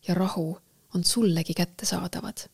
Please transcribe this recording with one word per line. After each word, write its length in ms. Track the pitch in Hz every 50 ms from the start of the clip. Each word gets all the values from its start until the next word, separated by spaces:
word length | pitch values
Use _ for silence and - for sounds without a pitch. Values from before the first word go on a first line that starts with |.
| _ -
ja 60 | 175
rahu 360 | 175 185 190 - 190 165 160 175 - _ _ _ _ _ _ -
on 100 | 175 175
sullegi 500 | - - - 226 202 170 160 160 - 165
kättesaadavad. 920 | - 175 175 - - - - - 175 180 180 - - - 208 220 - - -